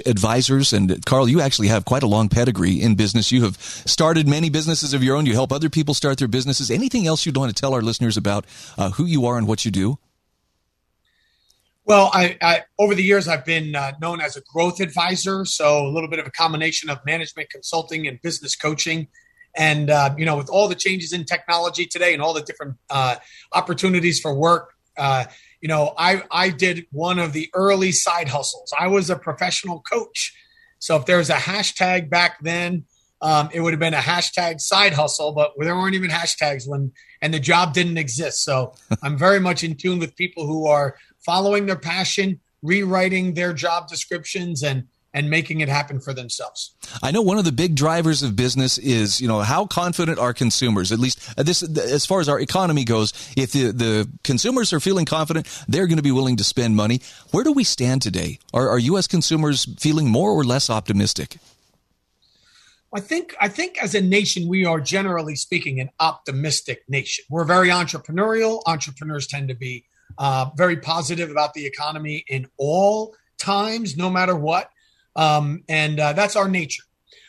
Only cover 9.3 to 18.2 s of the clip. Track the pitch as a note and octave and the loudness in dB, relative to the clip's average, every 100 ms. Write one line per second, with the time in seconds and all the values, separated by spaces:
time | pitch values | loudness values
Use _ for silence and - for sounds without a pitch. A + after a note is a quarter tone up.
9.3 | A#2+ G#2 A2 A#2 F#2+ F#2+ C#3+ _ _ _ | 0 0 0 -2 0 0 -2 _ _ _
10.3 | _ _ _ _ _ _ _ _ _ _ | _ _ _ _ _ _ _ _ _ _
11.3 | _ _ _ _ _ - G#3 G3 F#3+ F3 | _ _ _ _ _ 4 6 8 6 2
12.3 | F3 E3+ E3 - - G#3 F#3+ F#3+ G3+ E3 | 2 2 2 0 2 2 4 4 4 2
13.3 | D#3 D3 E3 D#3 D3 C#3 C#3+ E3 E3+ D3+ | -2 0 -2 -2 -4 -6 -6 -6 -4 -6
14.3 | C#3 - D3+ F3 F3 F#3 D#3+ F3 F#3 F#3 | -8 -8 -2 0 0 -4 -2 -2 -2 -4
15.3 | F#3+ F#3 - D3+ D3 C#3 D#3 D#3+ C#3+ C#3 | -4 -4 0 4 4 2 -2 -4 -6 -6
16.3 | - E3 D#3 D#3+ D#3 D#3 C#3 C#3+ E3 D#3+ | 0 0 2 -2 -2 -6 -8 -4 -4 -6
17.3 | - D3 C3+ - E3 D#3+ D#3+ D3+ B2 | -10 -14 -14 -6 -6 -4 -6 -8 -8